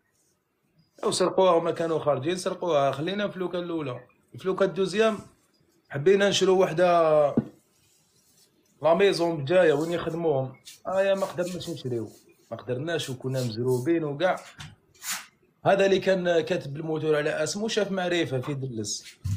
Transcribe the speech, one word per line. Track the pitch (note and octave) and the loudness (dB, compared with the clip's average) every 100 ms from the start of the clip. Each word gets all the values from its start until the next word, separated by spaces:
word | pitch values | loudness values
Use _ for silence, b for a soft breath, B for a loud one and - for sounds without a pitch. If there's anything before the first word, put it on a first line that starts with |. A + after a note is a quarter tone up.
| _ _ _ _ _ _ _ _ _ _ | _ _ _ _ _ _ _ _ _ _
او | A3 | -2
سرقوها | - F#3 - F#3 | 0 0 4 4
وما | E3+ E3 | 4 2
كانوا | D#3+ E3 D#3 | -2 -2 -2
خارجين، | D3+ C3+ C#3 F#3 | 0 0 -2 -4
سرقوها. | F#3+ F3+ F3+ D3+ C#3 | -4 -4 0 2 2
خلينا | C3 D#3+ G3 G3+ | 0 -4 -4 -4
الفلوكه | E3 F3+ F3+ | -4 -6 -4
الاولى، | F3 E3 C#3 B2 - _ _ B2 | -6 -6 -6 -8 -14 _ _ -8
الفلوكه | F3+ F#3 | -4 0
الدوزيام | F#3+ D#3 F#3+ G3 A3 G#3 - _ _ _ _ _ _ | 0 0 -2 2 0 0 -8 _ _ _ _ _ _
حبينا | C#3 D3 G3 G3+ | -2 4 4 4
نشرو | - F#3+ F#3 | 4 4 4
وحده | F#3 D#3+ F3+ F3 D#3+ D3+ D3 - - - _ _ _ _ _ _ _ _ _ _ _ _ | 4 4 4 6 6 6 4 2 -4 -6 _ _ _ _ _ _ _ _ _ _ _ _
لا | D3+ | 2
ميزون | F3+ G3 D#3+ E3+ E3+ | 4 4 2 0 -2
بجايه | C3+ F3+ F3 | 2 4 6
وين | C#3+ E3 | 4 0
يخدموهم. | E3+ - E3 E3 C#3 C3 - - - - | -4 -4 -2 0 0 -2 -8 -20 -14 -4
آه، | F#3+ | 0
يا | G3 G3 | 2 0
ما | F#3+ | -2
قدرناش | C#3 F3+ F3+ E3+ | -4 -6 -6 -8
نشريو، | D#3 C3 A#2 G#2+ - _ _ - | -8 -6 -6 -6 -12 _ _ -14
ما | A2+ | -12
قدرناش | - B2 D#3 E3 - | -6 -6 -4 -4 -6
وكنا | B2+ C3 C3 | -8 -6 -4
مزروبين | B2 G#2+ B2 B2+ C3 E3+ | -4 -2 0 0 0 0
وكاع. | D3+ C#3+ F3+ - - - - - _ _ - - - _ _ _ - | -2 -2 -2 -2 -6 -20 -20 -20 _ _ -10 -10 -12 _ _ _ 0
هذا | F#3 G3 | 4 4
اللي | F#3+ | 2
كان | F#3+ F#3+ F3 E3 | 2 0 2 0
كاتب | D#3+ F3+ C#3+ C#3+ | 0 -4 -6 -8
الموتور | D#3+ D#3+ D#3 D3+ | -6 -4 0 0
على | D3+ D#3 | 0 -2
اسمه | D#3 G3+ A3 | -4 -4 -4
شاف | G#3+ F#3+ | -2 -2
معرفه | F#3+ F3+ F3 D3 B2+ | -2 -2 -2 -2 -4
في | A#2 | -4
دلس، | C#3 C3 A2+ G#2 - - - - | -6 -6 -8 -8 -8 -12 -12 -6